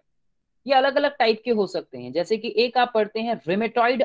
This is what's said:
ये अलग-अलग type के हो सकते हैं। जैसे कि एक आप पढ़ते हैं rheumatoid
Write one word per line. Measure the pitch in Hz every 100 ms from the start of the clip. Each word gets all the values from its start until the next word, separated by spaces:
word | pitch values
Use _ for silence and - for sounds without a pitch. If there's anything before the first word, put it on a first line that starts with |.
| _ _ _ _ _ _ 240
ये |
अलग-अलग | 269 269 269 285 -
type | 226 220
के | 247
हो | 220 185
सकते | 170 - 127
हैं। | 123
जैसे | 143 175 220
कि | 226 -
एक | 240 254
आप | 240
पढ़ते | 226 208 220
हैं | 233 233
rheumatoid | 160 196 226 240 233 254